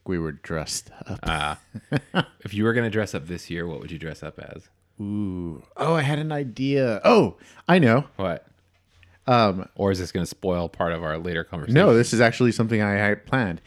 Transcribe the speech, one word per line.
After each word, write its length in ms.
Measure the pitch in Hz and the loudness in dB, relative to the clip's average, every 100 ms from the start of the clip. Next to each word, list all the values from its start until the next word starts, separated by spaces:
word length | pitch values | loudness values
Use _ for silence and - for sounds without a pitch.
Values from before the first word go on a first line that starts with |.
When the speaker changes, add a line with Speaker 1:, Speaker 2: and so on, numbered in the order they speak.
| - | -6
Speaker 1:
we 120 | 90 | -4
were 120 | 80 | -4
dressed 580 | 71 - 82 78 - - - - | -8 -8 -8 -6 -10 -12 -18 -14
up. 120 | 92 | -8
Speaker 2:
Ah. 360 | 82 78 73 76 _ 104 - 147 - | -4 -4 -4 -6 _ -18 -6 -6 -4
Speaker 1:
<laughs> 120 | - - _ | -4 -4 _
Speaker 2:
If 120 | 95 | -10
you 100 | 101 | -2
were 100 | 110 | 0
gonna 160 | 117 117 | 2 0
dress 240 | 107 101 | -2 -4
up 140 | 90 78 | -6 -8
this 220 | 87 - | -12 -10
year, 180 | 85 85 | -8 -8
what 120 | 76 | -10
would 100 | 78 | -12
you 60 | 80 | -12
dress 240 | 80 73 | -12 -12
up 160 | 76 78 | -14 -16
as? 300 | 73 - _ _ _ - | -18 -20 _ _ _ -12
Speaker 1:
Ooh. 600 | 101 104 101 92 85 76 - - | -6 -4 -6 -6 -8 -10 -14 -6
Oh, 160 | 156 | -2
I 80 | 165 | 0
had 180 | 139 147 | 0 -2
an 120 | 156 | -4
idea. 680 | 147 135 107 135 139 127 101 | -6 -6 -4 -2 0 0 2
Oh, 320 | - 226 113 - - - - | 4 4 4 -4 -20 -10 2
I 120 | 185 | 4
know. 260 | 127 120 143 - | 6 4 0 -6
Speaker 2:
What? 300 | 95 82 _ _ _ _ _ _ _ _ - | -6 -6 _ _ _ _ _ _ _ _ 2
Speaker 1:
Um, 400 | 120 107 92 - - | 4 4 2 -6 -2
Speaker 2:
Or 160 | 98 | 0
is 80 | 92 | 0
this 120 | 87 | -2
gonna 140 | 95 85 | -4 -4
spoil 420 | - 95 87 85 | -4 -2 -2 -2
part 240 | - 87 | -4 -4
of 100 | 82 | -2
our 140 | 82 80 | -4 -4
later 260 | 87 82 | -4 -6
conversation? 320 | 82 82 76 135 | -6 -8 2 4
Speaker 1:
No, 180 | 196 | 6
this 200 | 113 117 | 6 4
is 80 | 113 | 4
actually 300 | 117 - 123 | 4 4 0
something 280 | 110 113 113 | 2 0 0
I 120 | 104 | 0
had 320 | 101 104 104 - | 2 0 -2 -2
planned. 360 | 131 101 82 | -2 -2 -4